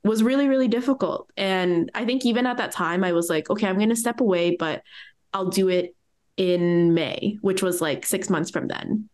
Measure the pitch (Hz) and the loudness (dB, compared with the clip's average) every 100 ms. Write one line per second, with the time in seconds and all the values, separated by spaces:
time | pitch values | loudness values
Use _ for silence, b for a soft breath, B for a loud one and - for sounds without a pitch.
0 | 214 220 226 269 277 262 254 233 247 262 | 0 2 2 4 2 2 2 2 0 0
1 | 175 - - - 196 185 180 170 165 - | 0 -4 -8 -6 -2 0 2 2 0 -4
2 | 220 254 247 226 254 247 214 - 170 175 | -2 0 0 0 0 -2 -6 -4 -2 0
3 | 185 170 170 160 151 208 202 185 220 233 | 2 0 0 -2 -2 -2 0 0 0 0
4 | 233 233 240 180 175 175 160 147 B B | -2 0 2 2 0 0 -4 -6 B B
5 | B _ _ 196 185 185 190 180 175 - | B _ _ -6 -2 0 2 2 -2 -10
6 | _ _ _ - 180 180 175 175 170 165 | _ _ _ -4 0 2 2 4 4 4
7 | 147 - - 208 196 190 185 175 160 135 | 0 -2 -4 -2 -2 0 -2 0 -2 -2
8 | - 190 - 170 165 - - - - 214 | -4 -6 -2 -2 0 -4 -6 -8 -4 -4
9 | 214 | -6